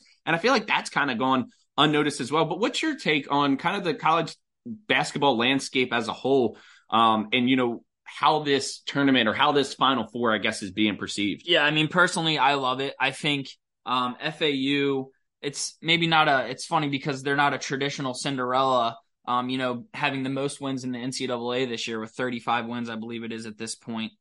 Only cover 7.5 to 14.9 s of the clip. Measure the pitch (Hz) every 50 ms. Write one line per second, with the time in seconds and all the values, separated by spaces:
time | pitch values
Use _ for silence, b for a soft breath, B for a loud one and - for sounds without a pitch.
7.5 | 135 131 127 120 117 110 - _ _ _ _ - - - 143 147 156 151 147 147
8.5 | 139 131 131 - - - - - - 139 143 135 131 127 113 110 95 - 135 -
9.5 | - 143 131 131 - - 143 131 135 120 110 - - 120 120 113 107 107 113 113
10.5 | 107 - 107 95 92 107 107 110 98 - 104 90 - 104 101 101 82 - - -
11.5 | 170 156 147 147 151 156 156 151 - 180 175 175 - 185 160 160 156 139 127 139
12.5 | 143 139 135 127 127 131 135 139 - - 127 135 139 - - 151 143 139 135 -
13.5 | - _ _ _ _ _ - - 123 127 123 123 120 - 131 156 156 - 170 151
14.5 | 143 135 131 139 143 143 139 139